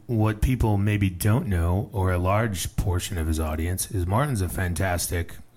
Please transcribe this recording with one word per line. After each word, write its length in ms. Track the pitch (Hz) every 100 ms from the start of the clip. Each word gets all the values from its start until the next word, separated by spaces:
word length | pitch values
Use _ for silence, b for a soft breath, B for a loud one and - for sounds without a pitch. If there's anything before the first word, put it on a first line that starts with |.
| -
what 340 | 113 110 107
people 360 | - 123 110 101
maybe 320 | 104 104 95
don't 380 | 87 104 117 135
know, 420 | 87 82 92 -
or 180 | 101 92
a 80 | 90
large 560 | 90 104 117 87 - -
portion 420 | 101 87 - 87
of 80 | 80
his 140 | 80
audience, 500 | 76 78 85 95 -
is 160 | 101 87
Martin's 360 | 107 147 110
a 80 | 90
fantastic 840 | - 90 85 95 87 - 87 82 - -